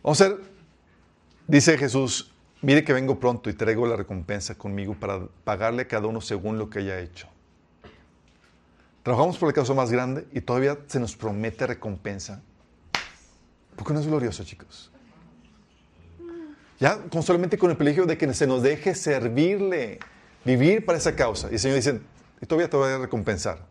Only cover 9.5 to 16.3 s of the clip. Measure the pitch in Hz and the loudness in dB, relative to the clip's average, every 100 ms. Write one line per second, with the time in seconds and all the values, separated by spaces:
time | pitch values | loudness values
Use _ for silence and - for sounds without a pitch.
9.5 | 143 127 135 120 123 127 131 - 127 - | 2 2 0 2 0 0 -6 -6 -8 -2
10.5 | 123 139 143 143 135 113 - 110 101 110 | 0 2 -2 -6 -4 -4 -6 -6 -4 -6
11.5 | - 127 120 107 92 104 98 - 98 - | -4 -6 -4 -8 -10 -10 -10 -12 -16 -20
12.5 | _ _ _ - - - - - _ _ | _ _ _ -10 -10 -10 -20 -20 _ _
13.5 | _ _ - 101 151 151 156 120 - 90 | _ _ -12 -4 -4 0 0 -2 -6 -14
14.5 | - - - - - - - - - _ | -16 -20 -20 -20 -20 -20 -20 -20 -20 _
15.5 | _ _ _ _ _ - - 339 | _ _ _ _ _ -20 -20 -16